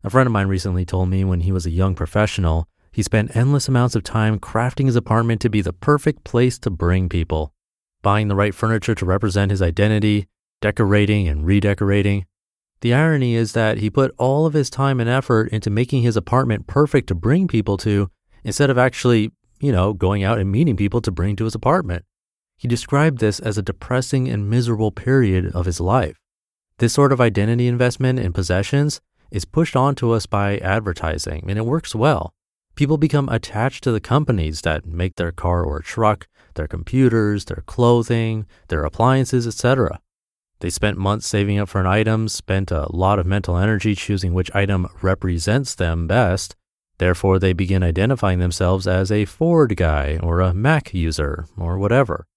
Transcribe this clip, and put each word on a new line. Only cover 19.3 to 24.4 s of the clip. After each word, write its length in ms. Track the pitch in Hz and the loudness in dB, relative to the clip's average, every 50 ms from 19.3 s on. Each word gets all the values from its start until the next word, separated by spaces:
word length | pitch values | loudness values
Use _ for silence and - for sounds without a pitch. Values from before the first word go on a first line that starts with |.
| _ _ _ _ _ _ | _ _ _ _ _ _
you 100 | - 143 | -2 0
know, 220 | 123 90 92 101 | 2 2 2 0
going 320 | 107 92 95 92 101 104 98 | 0 0 0 0 0 0 0
out 140 | 95 117 110 | 0 0 0
and 120 | 95 98 | 0 0
meeting 260 | 95 113 170 165 113 | 0 2 2 2 2
people 260 | 85 101 101 98 120 | 0 -2 0 0 -2
to 80 | 110 - | -2 -2
bring 260 | 90 85 87 101 104 | -2 -2 -2 -2 -2
to 80 | 95 110 | -2 -4
his 100 | 113 - | -4 -6
apartment. 520 | 113 - 127 156 185 165 101 87 85 - _ _ _ _ _ _ _ _ _ _ | -2 0 0 0 0 0 -2 -6 -8 -8 _ _ _ _ _ _ _ _ _ _
He 100 | _ - | _ -4
described 540 | 123 120 120 - - - 139 151 160 139 120 | -2 -2 -2 -2 -2 0 2 2 2 2 2
this 180 | 117 107 101 - | 0 0 0 -2
as 200 | - 113 101 104 | -4 -4 -4 -4
a 40 | |
depressing 680 | 98 - 95 - - - 123 127 127 - - 135 127 131 | -4 -6 -8 -10 -6 -4 -2 -2 -2 -2 -2 -2 -2 -2
and 200 | 117 104 | -2 -4